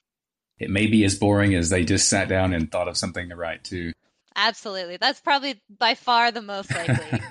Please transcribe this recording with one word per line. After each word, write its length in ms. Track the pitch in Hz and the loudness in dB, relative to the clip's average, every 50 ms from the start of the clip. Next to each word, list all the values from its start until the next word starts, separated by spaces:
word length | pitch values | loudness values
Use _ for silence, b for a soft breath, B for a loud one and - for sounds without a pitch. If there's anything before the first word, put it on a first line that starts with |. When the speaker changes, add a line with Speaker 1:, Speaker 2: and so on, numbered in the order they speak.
| _ _ _ _ _ _ _ _ _ _ _ | _ _ _ _ _ _ _ _ _ _ _
Speaker 1:
It 120 | - - - | -10 -6 -2
may 180 | 95 101 110 | 0 0 2
be 160 | 107 110 107 101 | 4 4 4 4
as 120 | 95 - | 4 2
boring 360 | - 104 101 101 101 101 101 95 | 2 2 4 4 4 4 4 4
as 160 | 87 85 82 | 4 2 2
they 140 | 95 90 82 | 2 2 2
just 240 | 87 98 92 - | 2 2 2 2
sat 220 | - 107 98 92 87 | 2 2 2 2 2
down 240 | 92 95 92 95 87 | 2 2 2 2 2
and 180 | 82 80 - | 0 -2 -2
thought 160 | - 90 87 | -2 -4 -4
of 80 | 90 85 | -2 -4
something 300 | - 101 92 80 90 90 87 | -4 -6 -6 -6 -8 -10 -10
to 60 | 87 | -10
write, 280 | 85 85 82 82 - - | -8 -8 -8 -8 -10 -10
too. 260 | - 95 90 85 85 - - _ _ _ _ _ _ - | -10 -8 -6 -6 -8 -10 -12 _ _ _ _ _ _ -4
Speaker 2:
Absolutely. 600 | 190 208 233 214 - - 214 190 190 175 170 180 | -2 -2 -2 -2 -4 -10 -10 -10 -10 -10 -10 -6
That's 220 | 180 214 269 285 - | -4 -4 -4 -4 -2
probably 420 | - - 285 269 269 277 233 - _ - | -2 0 0 0 0 -4 -8 -10 _ -20
by 260 | 202 - 240 226 - | -6 -2 0 0 0
far 360 | - - 247 240 233 240 240 | 0 0 2 2 4 4 2
the 100 | 214 240 | 0 -4
most 320 | 208 101 196 196 196 - - | -8 -10 -10 -10 -8 -6 -6
likely 460 | 170 170 139 120 123 - - 123 107 - - | -4 -2 0 0 -2 -2 -4 -6 -6 -6 -6